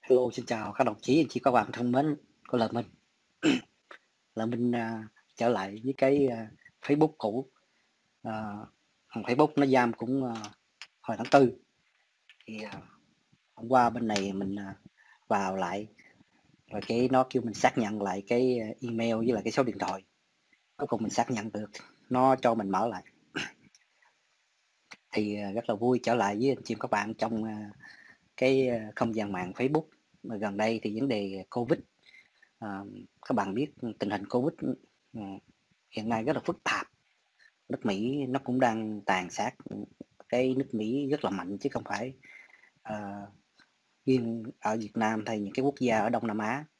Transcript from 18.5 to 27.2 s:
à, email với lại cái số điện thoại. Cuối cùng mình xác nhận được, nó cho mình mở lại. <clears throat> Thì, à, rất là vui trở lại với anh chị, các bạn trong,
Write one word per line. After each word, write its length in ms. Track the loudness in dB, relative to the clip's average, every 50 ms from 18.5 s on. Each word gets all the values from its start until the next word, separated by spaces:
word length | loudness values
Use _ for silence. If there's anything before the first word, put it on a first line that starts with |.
| 2 0
à, 80 | -2 -6 -8 _
email 360 | -8 -6 -4 -2 0 0 0
với 160 | 2 2 2
lại 100 | 0 0 -2
cái 80 | -2
số 100 | 0 0
điện 160 | 0 0 0 -4
thoại. 240 | -4 -4 -4 -8 -10 _ _ _ _ _ _ _ _ _ _ _ _ _ _
Cuối 100 | -10 -4
cùng 160 | -4 -2 -2
mình 100 | -2 -2
xác 180 | 0 0 0 0
nhận 220 | 0 -4 -4 -4
được, 180 | -6 -8 -8 -8 -12 -18 -20 -20 _ _ _ _
nó 260 | 2 6 6 6 6
cho 180 | 6 4 2 2
mình 160 | 4 0 0
mở 160 | 0 0 0
lại. 180 | 0 -2 -6 -12 -16 _ _ _ _
<clears throat> 260 | _ -8 -8 -8 -12 _ _ -20 _ _ _ _ _ _ _ _ _ _ _ _ _ _ _ _ _ _ _ _ _ _ _ _ -20 _ _ _
Thì, 240 | -2 -2 0 0 -2
à, 160 | -4 -6 -4
rất 160 | -4 -4 -2 -2
là 60 | -2
vui 260 | 0 2 2 2 2
trở 120 | 2 2 2
lại 220 | 4 2 2 2
với 120 | 2 2 2
anh 120 | 2 0 -2
chị, 100 | -8 -6 -6
các 100 | -2 0
bạn 240 | 0 0 0 -2 -4
trong, 300 | -4